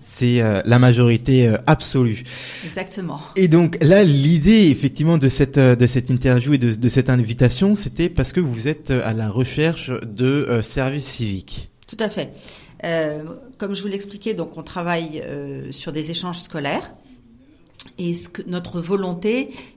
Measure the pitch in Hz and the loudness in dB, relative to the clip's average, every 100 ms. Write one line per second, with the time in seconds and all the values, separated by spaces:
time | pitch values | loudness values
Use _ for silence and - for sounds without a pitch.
0 | - - 123 120 110 98 - 120 127 120 | -18 -2 0 2 2 0 4 6 6 6
1 | 120 117 135 131 117 107 - 156 - 135 | 4 4 2 4 4 2 2 0 0 0
2 | 120 104 - - - - 160 185 180 202 | 0 -2 -8 -16 -16 -14 -12 -10 -10 -10
3 | 175 147 - 190 180 160 165 - 156 196 | -10 -12 -6 2 6 6 6 4 6 6
4 | 185 139 143 170 185 220 175 127 135 - | 6 4 4 4 6 6 6 4 0 0
5 | 156 165 131 - 135 143 127 120 123 127 | 2 4 2 2 2 4 4 6 4 2
6 | 123 123 131 123 127 139 120 110 123 135 | -2 0 2 2 2 2 0 0 2 2
7 | 131 123 110 120 123 - 196 208 - - | 2 0 0 2 2 2 0 0 -2 -4
8 | 170 170 127 185 156 113 127 156 - 127 | -2 -2 -2 -2 -2 -2 -6 -6 -2 -2
9 | 113 110 107 117 127 - 160 165 - 127 | -2 -4 -4 -2 -4 -2 -2 -2 -8 -8
10 | 120 - 127 143 - 117 107 143 131 143 | -8 -2 0 0 0 -2 -2 -4 -4 -4
11 | 127 - 110 95 - - - _ - 214 | -8 -8 -6 -6 -10 -14 -16 _ -20 -6
12 | 214 202 135 - - - - - 170 165 | -6 -6 -10 -12 -20 -20 -20 -12 -6 -4
13 | 156 151 156 170 - - 202 190 202 196 | -4 -6 -12 -16 -20 -12 -8 -8 -8 -8
14 | 202 202 226 180 160 160 147 185 170 170 | -12 -12 -8 -8 -8 -12 -14 -8 -4 -4
15 | 160 151 131 143 143 135 135 127 165 151 | -6 -10 -12 -12 -12 -12 -12 -12 -10 -8
16 | 151 165 180 170 - 156 143 185 - - | -8 -8 -8 -10 -12 -8 -6 -6 -8 -18
17 | _ - _ _ _ _ _ - - - | _ -20 _ _ _ _ _ -20 -20 -8
18 | 175 170 - - 175 180 175 175 165 196 | -6 -6 -10 -14 -10 -10 -8 -10 -4 -4
19 | 185 175 214 247 277 - - | -4 -4 -2 -2 -4 -12 -20